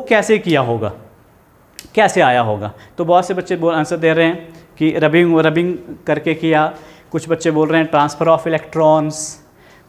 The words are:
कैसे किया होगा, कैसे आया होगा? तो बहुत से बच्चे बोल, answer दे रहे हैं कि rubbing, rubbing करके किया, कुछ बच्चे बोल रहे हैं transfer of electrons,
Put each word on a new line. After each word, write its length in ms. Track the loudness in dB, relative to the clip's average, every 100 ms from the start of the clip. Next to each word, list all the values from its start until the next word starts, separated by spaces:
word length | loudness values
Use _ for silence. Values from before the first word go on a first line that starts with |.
| 2
कैसे 280 | 0 2 0
किया 220 | 0 0
होगा, 300 | 0 -4 -6 -8 -18 _ _ _ _ _ _ -20 -6 0
कैसे 260 | 2 4
आया 200 | 2 2
होगा? 300 | 0 -4 -8 -12 -14 -6
तो 80 | 2
बहुत 220 | 2 2
से 60 |
बच्चे 220 | -4 -4 -2
बोल, 180 | 0
answer 240 | 0 -2 0
दे 160 | 0
रहे 120 | 2 0
हैं 280 | -2 -10 -20 -20 -4
कि 140 | -2 0
rubbing, 400 | 2 4 4 2
rubbing 380 | 2 0 -2 -4 -12 -10 -4
करके 260 | -4 -2
किया, 320 | -2 0 0 0 -4 -18 -20 _
कुछ 160 | -8 -4
बच्चे 220 | -2 0
बोल 160 | 0 2
रहे 120 | 0
हैं 80 | 2
transfer 360 | 0 0 0 0
of 180 | 0 0
electrons, 680 | -4 -4 0 2 2 0 -6 -12 -16 _ _ -20 -20